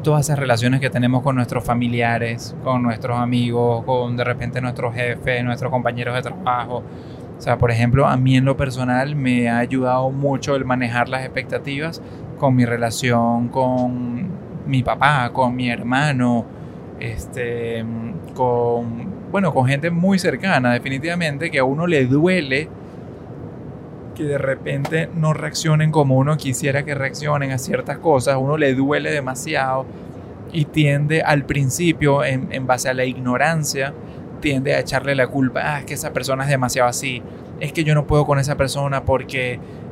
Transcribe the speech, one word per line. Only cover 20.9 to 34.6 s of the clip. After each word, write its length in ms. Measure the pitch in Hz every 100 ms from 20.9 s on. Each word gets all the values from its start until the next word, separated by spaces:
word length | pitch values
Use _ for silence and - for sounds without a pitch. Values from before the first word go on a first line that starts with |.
| 135 156 175 165 143 165
que 80 | 156
a 60 | 131
uno 200 | 143 175
le 200 | 160 127
duele 640 | 139 170 185 143 131 156 - - - - - - - - - - - - - - -
que 80 |
de 140 | 151 143
repente 720 | 135 131 - 139 139 160 170 170
no 180 | 156
reaccionen 580 | 151 151 - 165 156 156
como 260 | 156 139 131
uno 180 | 135 151
quisiera 480 | 135 127 147 135
que 100 | 143
reaccionen 580 | 139 135 131 151 147 139
a 60 | 131
ciertas 420 | 131 131 131 143
cosas, 360 | 175 139 123 135
a 20 |
uno 200 | 131 156
le 160 | 143
duele 380 | 131 135 147 151
demasiado 760 | 156 131 127 156 151 131 131 131 - - - - - -
y 140 | 170 147
tiende 560 | - 147 143 147 160
al 240 | 151 147 135
principio, 760 | 143 135 123 175 156 147 139
en, 260 | 139 131 135
en 160 | 135 131
base 220 | 127 131
a 40 |
la 120 | 127 131
ignorancia, 880 | 127 123 123 143 165 143 139 135 - - - - -
tiende 340 | 151 135